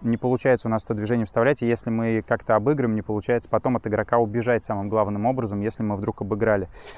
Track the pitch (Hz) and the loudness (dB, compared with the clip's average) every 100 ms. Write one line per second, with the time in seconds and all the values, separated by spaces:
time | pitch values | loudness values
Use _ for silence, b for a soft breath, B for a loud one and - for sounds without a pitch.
0 | 117 117 127 127 135 120 117 110 - 107 | -4 -2 0 2 2 2 2 -2 -2 -4
1 | 104 120 107 117 123 147 117 117 120 113 | 0 0 0 2 2 2 0 0 -2 -2
2 | 113 110 - 117 - 107 113 147 120 107 | 0 0 0 -2 2 2 2 0 0 0
3 | 101 104 113 120 - 110 131 120 113 104 | -2 -4 0 -2 0 0 0 0 0 -2
4 | 104 120 110 113 117 117 - 104 101 110 | 2 2 2 0 0 0 0 -4 0 0
5 | 101 101 113 131 110 101 104 - 107 101 | 0 0 0 0 -2 -2 -2 -2 -2 -2
6 | 104 - 101 104 110 101 92 B B | -4 -4 -4 0 2 2 0 B B